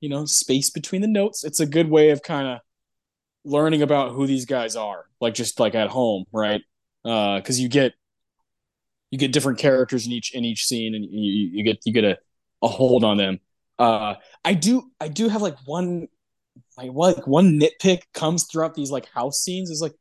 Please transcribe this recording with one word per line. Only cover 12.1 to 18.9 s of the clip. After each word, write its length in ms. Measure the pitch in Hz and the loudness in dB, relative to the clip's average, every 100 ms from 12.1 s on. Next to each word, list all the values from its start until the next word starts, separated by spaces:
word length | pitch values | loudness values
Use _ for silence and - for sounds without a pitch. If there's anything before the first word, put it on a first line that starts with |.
| 90 _ _ _ _ | 0 _ _ _ _
a 60 | 117 | -4
hold 340 | 110 131 123 | 2 2 4
on 140 | 110 104 | 4 2
them. 240 | 98 95 _ _ _ - | 0 -4 _ _ _ 0
Uh, 360 | 123 110 104 98 _ _ | 2 2 -2 -8 _ _
I 100 | 165 | -2
do, 360 | 190 180 254 - _ | 0 2 0 -2 _
I 80 | 156 | -8
do 200 | 147 226 | -2 -2
have, 100 | 214 | 0
like, 140 | 202 131 | -4 -6
one, 420 | 131 165 180 175 165 _ _ _ _ _ _ - | -8 -6 -4 -6 -10 _ _ _ _ _ _ -16
like, 160 | 127 | -10
what, 240 | 131 180 - | 2 2 2
like, 100 | - | 2
one 320 | 143 190 151 | 6 6 6
nitpick 440 | 156 - 190 180 - | 2 2 2 2 -2
comes 300 | - 156 170 | -6 -2 -2
throughout 300 | - 160 160 | -4 -4 -4
these, 160 | 160 139 | -4 -6